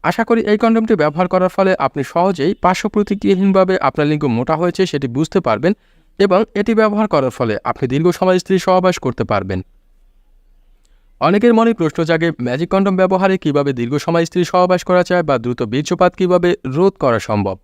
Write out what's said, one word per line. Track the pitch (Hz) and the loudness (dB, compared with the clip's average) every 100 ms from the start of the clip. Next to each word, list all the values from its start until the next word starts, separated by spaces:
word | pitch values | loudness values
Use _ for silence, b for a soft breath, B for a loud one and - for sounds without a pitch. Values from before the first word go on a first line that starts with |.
আশা | 233 180 220 | -4 -4 0
করি | 226 208 | 0 0
এই | 214 | 0
কনডমটি | 233 226 220 208 | 2 0 0 0
ব্যবহার | 151 151 180 | 0 0 -2
করার | 185 180 - | 0 -2 0
ফলে | 190 185 135 | 0 0 -2
আপনি | 151 135 | -4 -4
সহজেই | 170 185 175 147 208 | 0 0 0 -2 0
পার্শ্ব | 180 185 214 214 | 0 0 -2 -2
প্রতিক্রিয়াহীনভাবে | 202 202 202 185 196 190 185 185 139 | -2 -2 0 2 2 2 2 0 0
আপনার | - 147 | 0 0
লিঙ্গ | 151 147 117 | 0 0 -2
মোটা | 131 160 | -2 0
হয়েছে | 180 - 185 | -2 0 -2
সেটি | 143 127 123 | -2 -4 -4
বুঝতে | 165 196 135 | -2 -2 0
পারবেন | 107 160 208 _ _ _ - | 0 0 -2 _ _ _ -2
এবং | 196 185 226 196 | 2 2 0 -2
এটি | 220 220 | 0 2
ব্যবহার | 214 208 214 | 2 0 0
করার | 156 131 - | 0 -2 -2
ফলে | 120 104 - | -2 -2 -4
আপনি | - 131 | -4 -2
দীর্ঘ | 139 170 175 | 0 0 0
সময় | 185 185 | 0 0
স্ত্রী | - 190 - | 0 -2 2
সহবাস | 185 185 180 - | 2 2 -2 -4
করতে | - 101 | -4 -2
পারবেন। | 104 95 92 - _ _ _ _ _ _ _ _ _ _ _ _ _ _ _ | -2 -2 -8 -8 _ _ _ _ _ _ _ _ _ _ _ _ _ _ _
অনেকের | 151 202 233 226 | 0 2 4 4
মনে | 226 220 | 2 0
প্রশ্ন | 160 160 160 | -2 -2 -2
জাগে, | 165 170 151 123 | 0 0 -2 -4
ম্যাজিক | 131 175 | -4 -2
কনডম | 190 196 185 | 0 0 2
ব্যবহারে | 185 185 190 190 | 0 2 0 0
কিভাবে | 156 143 143 127 | 0 0 -2 -2
দীর্ঘ | 120 143 - | -2 -2 0
সময় | 170 165 | 0 0
স্ত্রী | 180 170 | -2 0
সহবাস | 180 180 180 - | 2 2 0 2
করা | 180 175 | 0 2
যায় | 180 156 | 0 0
বা | 131 | -2
দ্রুত | 120 120 113 | -2 -4 -4
বীর্যপাত | 127 143 175 180 - | -4 -4 0 0 0
কিভাবে | 185 180 175 175 - 135 | 0 2 2 -2 -4 0
রোধ | 190 - | 0 0
করা | 139 113 - | 0 0 -2
সম্ভব? | 107 101 95 | -2 -2 -6